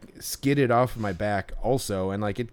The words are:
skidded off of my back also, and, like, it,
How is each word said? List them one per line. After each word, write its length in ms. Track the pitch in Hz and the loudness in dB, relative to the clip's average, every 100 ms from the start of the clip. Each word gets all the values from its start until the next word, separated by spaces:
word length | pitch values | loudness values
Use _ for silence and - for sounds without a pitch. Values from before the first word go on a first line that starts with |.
| - - | -8 -14
skidded 520 | - - 139 139 127 | -10 -4 0 4 4
off 260 | 120 127 113 | 4 4 0
of 60 | |
my 100 | 107 | -4
back 400 | 87 104 101 - - | -2 0 0 -2 -4
also, 480 | 110 131 - 98 92 | 0 0 0 -2 -2
and, 120 | 101 | -2
like, 180 | 104 101 | -2 -2
it, 80 | 120 | -6